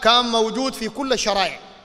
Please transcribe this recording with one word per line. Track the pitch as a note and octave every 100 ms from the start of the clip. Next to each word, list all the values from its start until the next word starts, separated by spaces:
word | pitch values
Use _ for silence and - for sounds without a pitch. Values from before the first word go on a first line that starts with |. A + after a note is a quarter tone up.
كان | A3 A#3+ A#3+
موجود | A#3 A3 G#3 C4+
في | C4 A3
كل | A3 C4+
الشرائع | B3 A3 G3 F3+ C3 - -